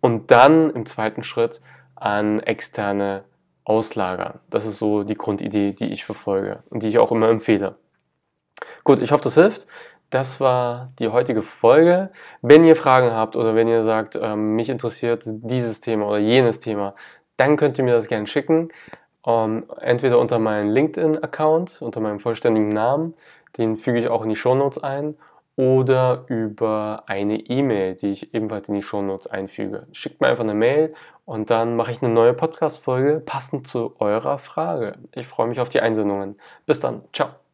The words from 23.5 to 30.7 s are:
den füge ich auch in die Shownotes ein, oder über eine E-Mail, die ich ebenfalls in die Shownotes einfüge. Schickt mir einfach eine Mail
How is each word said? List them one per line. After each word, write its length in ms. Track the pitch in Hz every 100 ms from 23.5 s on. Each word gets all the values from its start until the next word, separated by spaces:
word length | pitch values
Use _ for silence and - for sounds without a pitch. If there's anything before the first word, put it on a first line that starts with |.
| -
den 200 | 113 110
füge 240 | - 120
ich 80 | 117
auch 140 | 113
in 80 | 110
die 60 | 107
Shownotes 460 | 123 131 139 -
ein, 320 | 143 139 151 151 _ _ _ -
oder 640 | 131 131 127 131 127 123 -
über 720 | 117 110 107 113 107 107 107 -
eine 320 | 98 101 107
E-Mail, 560 | - 127 139 104 92
die 160 | 92 101
ich 220 | 98 -
ebenfalls 360 | 113 107 107 98
in 60 | 104
die 60 |
Shownotes 440 | - 104 98 98 -
einfüge. 600 | 101 98 - 101 101 -
Schickt 280 | - - -
mir 60 | 127
einfach 160 | 117
eine 100 | 110
Mail 400 | 104 117